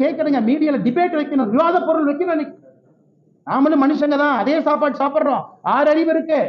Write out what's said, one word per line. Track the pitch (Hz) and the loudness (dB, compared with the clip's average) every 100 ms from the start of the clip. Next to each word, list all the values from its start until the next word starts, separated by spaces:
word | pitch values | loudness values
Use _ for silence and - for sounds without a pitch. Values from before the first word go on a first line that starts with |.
கேட்கணுங்க, | 269 320 302 277 220 | -2 0 -2 0 0
மீடியால | 294 302 277 185 | 0 0 0 -2
டிபேட் | 330 349 320 | 0 0 -2
வைக்கணும், | 285 285 220 240 | -2 -2 0 2
விவாத | 330 349 311 | 2 2 0
பொருள் | 320 285 | 0 0
வைக்கணும். | 294 359 311 | -2 -2 -4
இன்னைக்கு | 294 - - - _ _ _ _ _ _ - | -6 -12 -20 -20 _ _ _ _ _ _ -6
நாமளும் | 220 285 311 | 0 2 2
மனுஷங்க | 269 302 294 285 | 2 2 0 0
தான், | 294 254 | 0 0
அதே | 202 311 302 | 0 0 0
சாப்பாடு | 294 294 - | 0 0 -2
சாப்பிடுறோம், | 277 302 294 233 - - - | -2 0 0 -2 -6 -10 -2
ஆறு | 233 294 | 0 2
அறிவு | 311 320 320 | 2 2 0
இருக்கு. | 320 302 | 0 -2